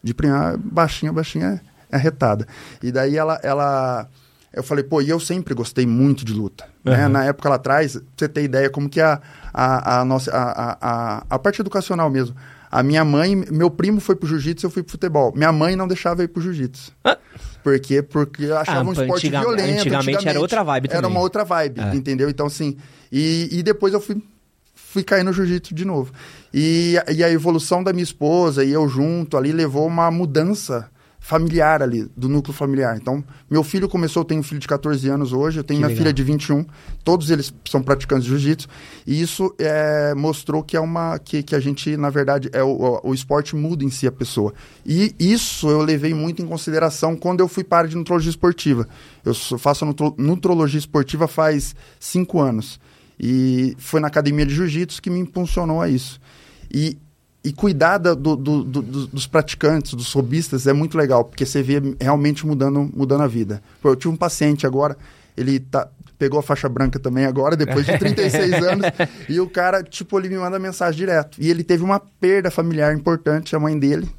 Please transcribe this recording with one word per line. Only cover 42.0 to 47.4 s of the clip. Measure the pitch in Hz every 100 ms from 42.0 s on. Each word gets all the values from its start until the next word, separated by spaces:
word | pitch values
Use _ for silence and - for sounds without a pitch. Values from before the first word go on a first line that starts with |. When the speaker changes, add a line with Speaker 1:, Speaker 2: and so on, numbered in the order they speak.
| 143
Speaker 1:
verdade, | 139 139 143 131
é | 131
o, | 135
o, | 135 127 120 -
o |
esporte | 131 131 143 147 151
muda | 151 170
em | 139
si | 127 131
a |
pessoa. | 131 123 - 104 - - -
E | - 165 214 -
isso | 175 226 - - 151
eu | 151
levei | 156 151 151
muito | 160 160 170
em | 170
consideração | 165 - 156 160 147 160 165
quando | 175 180